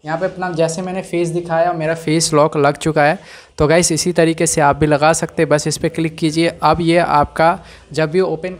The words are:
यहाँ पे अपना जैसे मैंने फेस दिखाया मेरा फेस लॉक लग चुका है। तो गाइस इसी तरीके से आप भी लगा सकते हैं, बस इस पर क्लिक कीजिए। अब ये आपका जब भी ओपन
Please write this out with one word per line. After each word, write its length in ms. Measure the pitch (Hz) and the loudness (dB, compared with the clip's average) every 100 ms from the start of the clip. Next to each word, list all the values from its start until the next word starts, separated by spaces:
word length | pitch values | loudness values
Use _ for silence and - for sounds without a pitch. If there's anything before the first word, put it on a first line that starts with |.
| 151 | -6
यहाँ 120 | 160 | -4
पे 80 | 185 | -4
अपना 240 | 180 185 | -4 -6
जैसे 320 | 165 160 160 | -2 -2 -2
मैंने 200 | 185 185 | -6 -8
फेस 260 | 180 175 170 | -4 -4 -2
दिखाया 440 | 170 170 165 175 | -4 -2 0 0
मेरा 220 | 170 156 | 0 -4
फेस 400 | 165 160 160 160 | -4 0 0 2
लॉक 220 | 151 151 151 | 2 2 2
लग 200 | 143 147 | 0 0
चुका 280 | 165 156 | -2 2
है। 140 | 147 180 - - - - | 2 0 -8 -20 -20 -2
तो 80 | 147 | 2
गाइस 260 | 165 175 | 2 2
इसी 200 | 156 185 | -2 -2
तरीके 340 | 175 165 160 165 | 2 2 2 -2
से 140 | - | 2
आप 160 | 143 139 | 2 2
भी 100 | 151 | 2
लगा 260 | 147 151 | 2 2
सकते 300 | 165 165 - | 2 -2 -2
हैं, 60 | 156 | 0
बस 180 | 151 156 | 0 0
इस 100 | 147 | -4
पर 120 | 165 | -4
क्लिक 280 | 160 160 160 | -4 -6 -2
कीजिए। 420 | 160 156 165 165 | -2 0 -2 0
अब 180 | 156 160 | 0 2
ये 180 | 165 170 | 2 2
आपका 600 | 165 147 147 - 165 190 - - - | 2 2 0 2 2 2 -8 -20 -10
जब 180 | 151 156 | -4 -2
भी 100 | 175 | 0
ओपन 360 | 180 160 180 | -2 -4 -8